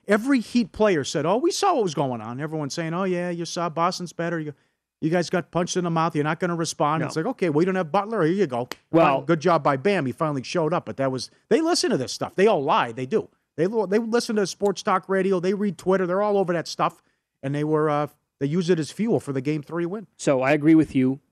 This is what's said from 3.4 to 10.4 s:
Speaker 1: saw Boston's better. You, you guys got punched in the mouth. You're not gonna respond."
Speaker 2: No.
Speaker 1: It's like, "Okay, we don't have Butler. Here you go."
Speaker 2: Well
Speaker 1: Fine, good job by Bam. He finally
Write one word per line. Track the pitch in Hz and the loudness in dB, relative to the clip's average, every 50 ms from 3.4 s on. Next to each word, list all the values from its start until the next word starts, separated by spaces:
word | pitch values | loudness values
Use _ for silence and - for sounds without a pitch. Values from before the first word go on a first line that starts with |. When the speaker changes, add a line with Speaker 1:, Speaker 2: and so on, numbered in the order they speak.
| 170 | -8
Speaker 1:
saw | 160 - 185 170 | -8 -6 -4 -4
Boston's | 175 147 170 165 185 190 - 180 156 - | -4 -2 0 0 0 -2 -4 -8 -10 -8
better. | - 165 170 170 165 | -6 -4 -4 -4 -6
You, | 156 147 139 _ _ _ _ _ _ _ _ _ | -6 -8 -12 _ _ _ _ _ _ _ _ _
you | 151 156 | -2 0
guys | 175 180 160 - | 0 0 0 0
got | - 175 - - | -2 -2 -2 -2
punched | - 165 180 - - | -2 -4 -2 -2 -2
in | 185 180 | -2 -2
the | 175 | 0
mouth. | 165 160 160 170 151 | 0 0 0 0 0
You're | 147 143 | 0 0
not | 151 160 - | 0 -2 -2
gonna | 190 175 175 | -2 -2 -2
respond." | 165 165 - - - 156 147 156 160 | -4 -4 -4 -2 0 0 2 2 0
Speaker 2:
No. | - | -2
Speaker 1:
It's | 127 - | -2 -4
like, | 156 165 | -4 -4
"Okay, | 254 254 - 190 165 | -4 -4 -2 -2 0
we | 143 151 180 | 2 2 2
don't | 190 185 | 2 0
have | 185 180 147 | -2 -2 -2
Butler. | 156 202 202 214 233 208 156 | -2 -2 -2 -2 0 0 2
Here | 156 185 | 2 2
you | 208 185 | 0 0
go." | 131 123 117 123 - - - _ _ | 0 -2 -4 -6 -6 -10 -16 _ _
Speaker 2:
Well | 160 165 160 147 135 | 4 4 6 4 4
Speaker 1:
Fine, | 139 135 | 2 2
good | 143 170 156 | 0 0 2
job | 139 185 165 156 | 4 2 2 4
by | 135 151 139 | 4 2 2
Bam. | 135 131 208 202 175 139 | 2 2 2 2 2 0
He | 127 117 | -2 -2
finally | - 165 151 143 135 | -2 -2 -2 -2 -4